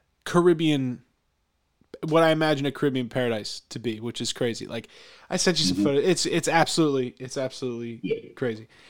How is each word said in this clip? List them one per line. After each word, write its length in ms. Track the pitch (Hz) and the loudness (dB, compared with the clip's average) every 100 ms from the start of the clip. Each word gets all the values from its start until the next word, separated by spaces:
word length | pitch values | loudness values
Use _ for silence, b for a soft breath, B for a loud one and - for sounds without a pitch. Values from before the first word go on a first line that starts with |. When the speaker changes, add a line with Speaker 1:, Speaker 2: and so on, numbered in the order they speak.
| _ _ | _ _
Speaker 1:
Caribbean, 800 | - 175 175 160 160 147 127 123 - _ _ _ _ _ _ _ _ - 160 | -2 4 6 4 4 2 0 -4 -12 _ _ _ _ _ _ _ _ -12 0
what 160 | 156 | 4
I 80 | 165 | 6
imagine 340 | 156 156 147 139 | 4 2 2 0
a 60 | |
Caribbean 380 | - 147 131 120 | 0 0 0 -2
paradise 520 | 131 123 110 104 - - | -2 -2 -2 -6 -12 -14
to 100 | 127 | -8
be, 200 | 120 110 | -6 -6
which 220 | 117 - | -8 -6
is 120 | 120 | -6
crazy. 320 | - 123 113 - | -2 -4 -4 -8
Like, 200 | 117 - B B B B | -10 -12 B B B B
I 80 | 180 | 0
sent 220 | 190 160 | 0 2
you 60 | - | 0
some 120 | 180 | 2
Speaker 2:
Mm-hmm. 80 | - | 2
Speaker 1:
photos. 180 | 139 185 | 2 2
It's, 200 | 175 107 | 2 0
it's 220 | 165 - | 0 2
absolutely, 680 | 160 156 - 156 135 123 - | 2 2 2 2 2 -2 -8
it's 180 | 127 - | -10 -6
absolutely 640 | 131 - 127 117 120 117 | -6 -6 -8 -8 -8 -8
Speaker 2:
Yeah. 260 | 90 - - - | -6 -6 -8 -6
Speaker 1:
crazy. 320 | 127 110 110 B B | -4 -4 -10 B B